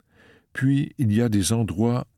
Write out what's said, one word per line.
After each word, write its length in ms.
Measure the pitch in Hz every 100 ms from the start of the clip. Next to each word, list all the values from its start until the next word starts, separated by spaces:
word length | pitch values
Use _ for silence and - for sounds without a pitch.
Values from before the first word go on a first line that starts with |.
| _ _ - - _
Puis, 420 | - 135 139 - -
il 140 | 110
y 80 | 104
a 80 | 120
des 240 | 104 90
endroits 540 | 117 110 82 117 123 -